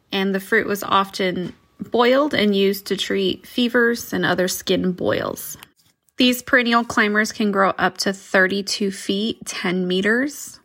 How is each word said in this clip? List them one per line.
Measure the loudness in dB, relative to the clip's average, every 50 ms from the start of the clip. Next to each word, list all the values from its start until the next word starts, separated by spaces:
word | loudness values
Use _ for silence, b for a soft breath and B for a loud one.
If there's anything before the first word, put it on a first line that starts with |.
| _ _
And | -4 -2 0 0 -2
the | -2
fruit | -2 0 0 0 0 0
was | -2 -4 -4
often | 0 0 0 0 0 -2 -2 -2 -2 -2 -4 -6 -8 -10 _ _ _ _ -16
boiled | -8 -2 2 4 4 6 6 4 4 2 2
and | 2 2 2 4
used | 4 2 2 0 -2 -4 -4
to | -4 -4
treat | -2 -2 -2 0 0 0 -2 -4 -8 -6
fevers | -2 0 0 2 2 2 2 2 0 -2 -6 -6
and | -4 -2 0
other | 0 0 0 0 -2
skin | -2 -4 -2 -2 0 0 0 -2
boils. | -2 -2 -2 -2 -2 -2 -2 -6 -8 -10 -12 -14 -16 -16 -20 -20 _ _ _ _ _ _ _ _ _ 2
These | 2 2 2 0
perennial | 0 2 2 2 4 4 2 2 0
climbers | 0 0 0 2 2 2 0 0 0
can | -2 -2 0 0
grow | 2 2 2 2 2 0
up | 0 -2 -2 -2
to | -2 -2
thirty-two | -4 -4 -4 0 2 2 2 2 2 -2 -4 -4 -4 -2 -2 -4
feet, | -4 -4 -6 -4 -4 -2 -2 -4 -6 -8 -10
ten | -12 -10 -6 -4 -2 -2 -2 0 0
meters, | 0 0 2 2 2 0 0 -2 -6 -10 -14 -16 -18 -20